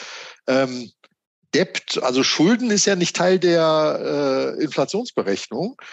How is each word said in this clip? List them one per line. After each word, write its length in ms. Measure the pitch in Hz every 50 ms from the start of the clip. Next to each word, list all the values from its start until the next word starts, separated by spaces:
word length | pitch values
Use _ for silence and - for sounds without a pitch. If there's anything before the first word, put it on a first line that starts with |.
| - - - - - - - _ - -
Ähm, 440 | 131 135 135 131 127 123 120 - _ _ _ - _ _ _ _ _ _ _ _ -
Debt, 480 | 139 185 - - - - - - -
also 220 | - 127 123 131 135
Schulden 480 | - - - 156 190 240 240 254 233
ist 140 | 208 196 -
ja 100 | 202 202
nicht 200 | 180 175 - -
Teil 220 | - 170 185 185 190
der, 1160 | 180 175 170 165 160 160 156 156 156 151 143 131 - 135 151 143 143 139 131 135 135 131 - -
äh, 60 | 151
Inflationsberechnung. 1160 | 147 - - 139 - - 202 247 - - - 98 95 98 - - - - 127 170 233 269 _ - -